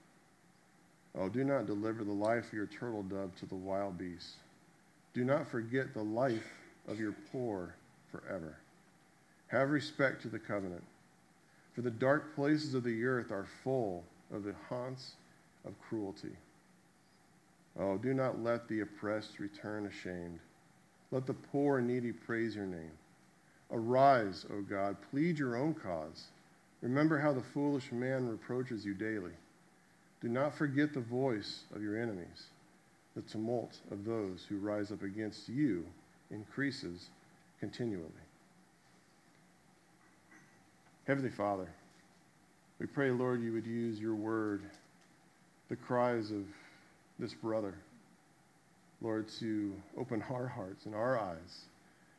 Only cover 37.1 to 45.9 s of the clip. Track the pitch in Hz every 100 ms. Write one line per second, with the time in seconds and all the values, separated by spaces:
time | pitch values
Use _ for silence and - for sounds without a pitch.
37.1 | - - - - - 104 - 120 95 80
38.1 | - - - - - - - - - -
39.1 | - - - - - - - - - -
40.1 | - - - - - - - - - -
41.1 | 139 127 - 101 98 87 85 - - -
42.1 | - - - - - - - - 147 135
43.1 | 123 127 120 117 113 113 117 117 107 110
44.1 | 107 110 110 107 98 92 - - - -
45.1 | - - - - - - 123 -